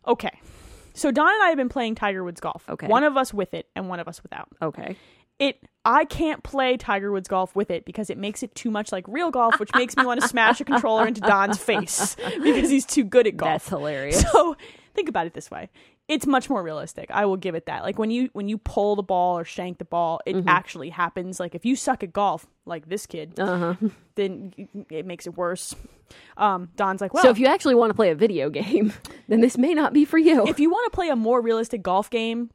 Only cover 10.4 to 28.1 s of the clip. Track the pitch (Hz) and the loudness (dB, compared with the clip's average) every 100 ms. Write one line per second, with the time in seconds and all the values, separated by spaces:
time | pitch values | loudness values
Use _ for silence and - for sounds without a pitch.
10.4 | 220 240 277 269 226 220 220 214 202 202 | 4 4 0 0 2 2 2 0 2 4
11.4 | 196 196 - 208 175 - 196 - - 370 | 2 0 0 -2 0 -2 -4 -4 -8 -2
12.4 | 285 - - 277 - 302 202 254 220 165 | 2 4 4 2 2 0 4 4 4 0
13.4 | 160 156 - 165 147 139 139 - 698 587 | -2 -2 -4 -6 -6 -6 0 2 6 6
14.4 | 330 285 - - _ - 311 202 170 - | 4 0 -12 -20 _ -6 -4 -2 -4 -8
15.4 | - - 185 _ _ _ - 302 277 262 | -14 -14 -16 _ _ _ -4 -2 2 0
16.4 | - 233 160 156 156 - - - 208 190 | 0 -4 -4 -8 -12 -14 -6 -2 0 0
17.4 | 185 165 - 131 - 202 220 240 254 - | -4 -6 -8 -8 -6 -4 -2 -2 -2 -4
18.4 | 202 214 - - 208 208 190 185 180 175 | -6 -6 -4 -2 0 0 -2 0 0 -2
19.4 | 170 - 180 175 170 170 165 165 - 190 | -6 -10 -10 -10 -8 -4 -2 -4 -4 -2
20.4 | 180 180 - 170 147 170 175 190 180 185 | 2 2 2 -14 -12 -6 -4 -4 -10 -8
21.4 | 175 170 233 269 302 254 185 202 202 165 | -10 -6 -4 -2 -2 -4 -4 -2 -2 -2
22.4 | - _ - 165 160 208 - 170 156 175 | -8 _ -12 -12 -8 -10 -10 -14 -12 -4
23.4 | 190 180 170 180 214 - _ - 196 185 | -2 0 -2 -2 -4 -4 _ -4 -4 -4
24.4 | 190 - 202 202 190 156 185 175 175 175 | -14 -16 -16 -16 -12 -10 -10 -12 -12 -6
25.4 | 175 185 - - - _ _ - - - | -4 -4 -8 -14 -18 _ _ -20 -16 -2
26.4 | 208 185 180 - 196 190 196 302 262 220 | 0 0 -4 -4 -2 -2 -2 4 6 6
27.4 | 262 311 294 240 226 208 196 | 4 4 4 4 4 4 2